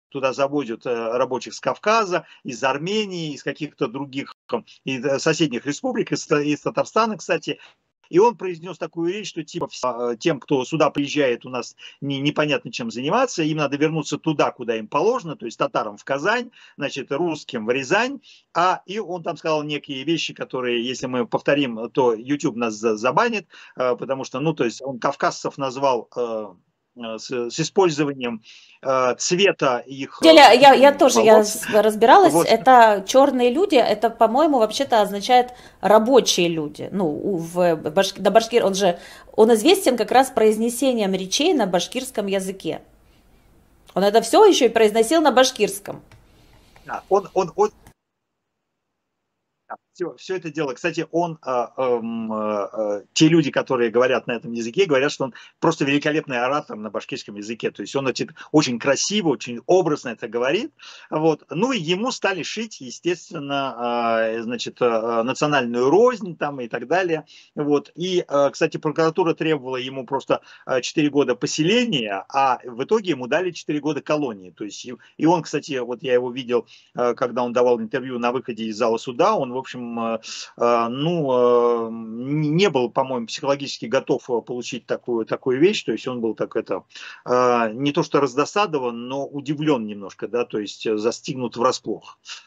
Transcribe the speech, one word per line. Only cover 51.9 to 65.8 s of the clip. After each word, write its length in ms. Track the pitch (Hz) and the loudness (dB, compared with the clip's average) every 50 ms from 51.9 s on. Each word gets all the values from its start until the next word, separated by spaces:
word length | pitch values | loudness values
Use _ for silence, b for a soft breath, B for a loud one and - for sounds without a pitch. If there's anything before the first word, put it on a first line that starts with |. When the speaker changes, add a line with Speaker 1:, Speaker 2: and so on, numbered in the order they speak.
| 123 117 110 117 113 113 113 110 | 0 0 -2 -4 -6 -6 -6 -4
Speaker 1:
э, 380 | 110 107 107 107 107 104 98 - | -4 -4 -2 -2 -2 -2 -4 -4
э, 320 | - 110 110 104 104 101 - _ | -4 -4 -4 -2 -4 -4 -8 _
те 160 | - - 160 156 | 0 4 4 6
люди, 240 | 165 165 139 131 | 6 4 2 2
которые 380 | - 156 127 - 135 123 120 117 | 0 -4 -2 -2 0 0 0 0
говорят 380 | 104 120 127 127 127 113 - - | 2 2 2 2 2 -2 -2 -4
на 40 | |
этом 220 | 120 113 - 117 117 | -8 -8 -8 -8 -8
языке, 320 | 117 113 117 113 175 202 | -8 -8 -4 -2 0 0
говорят, 260 | 180 143 127 135 147 | 2 2 2 0 0
что 140 | - - 143 | -2 -4 -8
он 80 | 131 - B B B B B | -8 -8 B B B B B
просто 240 | - 170 160 - 156 | -2 0 0 0 0
великолепный 560 | 139 139 143 143 151 147 156 143 143 127 120 | 0 0 0 0 0 -2 -2 -2 -4 -4 -2
оратор 380 | 120 127 143 151 - - 131 107 | -2 0 -2 -2 -4 -6 -10 -12
на 120 | 107 107 | -10 -8
башкирском 460 | 101 104 - - 143 - - - 104 | -8 -8 -8 -10 -12 -12 -12 -14 -14
языке. 340 | 101 104 107 120 113 - 110 | -12 -10 -10 -8 -6 -6 -6
То 100 | - - | -6 -8
есть 120 | 101 - - | -10 -6 -6
он, 100 | 139 135 | -4 -2
значит, 240 | 131 120 - 131 - - B B B B | -2 -4 -4 -6 -8 -10 B B B B
очень 260 | 151 147 131 120 113 | 2 2 2 0 -2
красиво, 500 | - 139 135 - - - 196 214 180 156 | 0 0 0 0 0 -2 -2 0 0 0
очень 300 | 127 107 - 127 120 113 - | -2 -2 -4 -10 -12 -6 0
образно 440 | - 175 185 175 160 151 - - 127 | 2 2 4 4 2 -2 -4 -4 -8
это 200 | 113 - - 113 | -10 -10 -10 -8
говорит. 420 | 107 120 123 135 160 208 269 311 _ _ B B B B B B | -4 -2 -2 0 0 -2 -4 -6 _ _ B B B B B B
Вот. 340 | - 156 156 160 151 - _ - | -4 0 2 2 0 0 _ -8
Ну 240 | 139 156 220 269 269 | -4 -2 -2 -2 -2
и 60 | 214 | -2
ему 320 | 156 156 180 190 226 254 | -2 -2 -2 -2 -2 -4
стали 320 | 240 - - 196 190 170 131 | -4 -4 -4 -4 -4 -4 -6
шить, 360 | - - 208 233 220 - - | -8 -8 -10 -10 -10 -12 -16
естественно, 960 | 135 123 - - - 170 180 170 - - 185 156 143 139 139 139 135 135 113 117 120 120 120 120 117 117 113 113 | -16 -16 -16 -8 -6 -6 -6 -6 -8 -12 -14 -12 -8 -6 -4 -4 -4 -4 -6 -6 -4 -2 -2 0 0 0 0 0
э, 200 | 113 113 113 117 113 | 0 0 -2 -4 -6
значит, 340 | 113 123 117 - 127 - - | -6 -8 -8 -8 -10 -4 -2
э, 420 | 131 120 117 110 110 117 117 117 113 | 0 0 2 0 0 -2 -2 -2 -2
национальную 640 | 127 127 - 151 151 147 135 123 120 120 120 | -2 -2 -2 -2 0 0 0 0 0 0 0